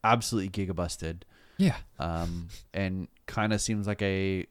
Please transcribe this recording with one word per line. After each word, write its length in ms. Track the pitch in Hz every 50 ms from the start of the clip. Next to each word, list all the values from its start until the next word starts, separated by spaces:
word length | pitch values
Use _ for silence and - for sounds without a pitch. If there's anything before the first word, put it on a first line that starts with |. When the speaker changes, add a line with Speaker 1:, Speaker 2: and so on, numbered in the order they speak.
| -
Speaker 1:
absolutely 460 | 110 117 120 110 - 120 107 92 98 92 104 98
gigabusted. 560 | 90 92 82 87 85 - - - 80 82 85 - _ - - - - - -
Speaker 2:
Yeah. 180 | 196 180 - - - - - -
Speaker 1:
Um, 500 | 73 85 82 82 85 85 87 85 85 85 - - - - -
and 340 | 95 98 95 92 92 87 - - _ _
kinda 320 | - - 117 107 107 110 101
seems 280 | - - 110 104 101
like 160 | 104 104 -
a 440 | 104 98 95 95 95 95 95 92 - -